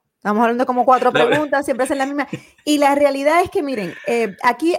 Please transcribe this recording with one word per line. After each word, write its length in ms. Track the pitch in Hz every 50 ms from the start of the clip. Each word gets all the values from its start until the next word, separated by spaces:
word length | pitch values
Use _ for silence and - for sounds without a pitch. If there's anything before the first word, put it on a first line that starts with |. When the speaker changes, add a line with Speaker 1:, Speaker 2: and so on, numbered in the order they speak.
| _ _ _ _
Speaker 1:
Estamos 240 | - 196 208 214
hablando 220 | 240 226 240 240 254
de 20 |
como 180 | 254 247 247 233
cuatro 280 | 269 254 247 - 247 -
Speaker 2:
La 140 | - - 240
Speaker 1:
preguntas, 360 | 277 294 302 285 294 277 285
siempre 220 | - 269 226 262
hacen 140 | 277 294 277
las 80 | 269 277
mismas. 200 | 285 285 277 - - - - _ _ _ -
Y 140 | 294 302 285
la 160 | 285 277 285
realidad 480 | 285 285 277 269 277 277 294 320 339 359
es 80 | 349
que, 100 | - 392
miren, 320 | 294 277 262 214 190 165 139 - - -
eh, 280 | 233 233 226 208 180 - -
aquí, 320 | 247 247 247 311 330 349